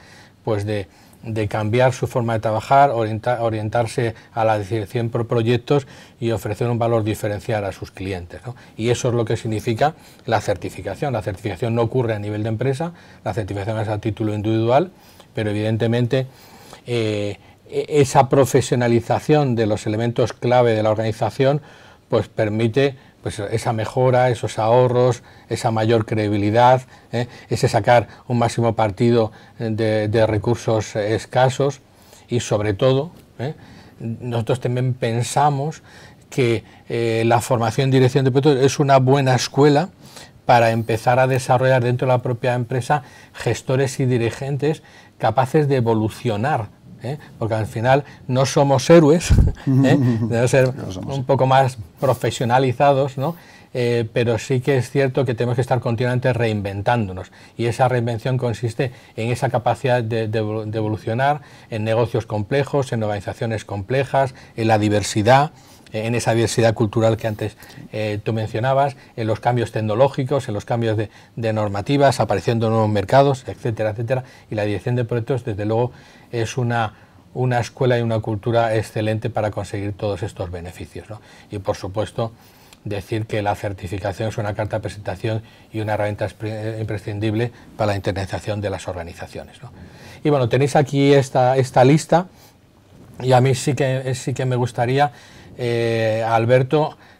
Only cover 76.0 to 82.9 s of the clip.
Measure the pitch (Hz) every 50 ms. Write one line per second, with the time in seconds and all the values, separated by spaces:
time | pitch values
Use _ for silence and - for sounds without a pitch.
76 | - - - - - - - 120 110 107 - 135 123 117 120 117 113 107 - -
77 | - _ _ - - - - 127 127 127 123 120 113 - - - 135 123 123 120
78 | 117 113 113 110 110 113 110 101 - 123 113 117 117 113 110 113 104 - - 117
79 | 104 107 110 107 - 120 - 113 107 107 101 107 98 - - 101 98 101 101 -
80 | 113 104 98 87 110 101 - - 98 87 90 87 85 90 - - 95 - - 90
81 | - - 104 - - - - - - - - 101 95 - 98 - - 95 90 110
82 | 104 - - - 117 110 - - - - - - - - - - _ 107